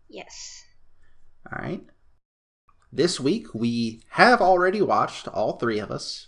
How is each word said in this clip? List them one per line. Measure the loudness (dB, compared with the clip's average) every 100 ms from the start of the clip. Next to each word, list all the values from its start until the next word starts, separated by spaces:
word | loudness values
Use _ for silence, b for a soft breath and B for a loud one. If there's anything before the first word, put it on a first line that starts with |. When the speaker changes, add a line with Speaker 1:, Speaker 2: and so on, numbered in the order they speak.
| _
Speaker 1:
Yes. | -18 -18 -16 -18 -18 -20 -20 -20 -20 -20 -20 -20 -20 -14
Speaker 2:
All | -10
right. | -8 -10 -12 _ _ _ _ _ _ _ _ _ _
This | 0 0 2
week, | 0 0 -4
we | -2 0 0 -2 -6 -8
have | 4 6 6
already | 6 6 4 2
watched, | 2 2 0 -4 -8
all | -2 -2 -2
three | -2 -2
of | -4
us | -8 -8 -12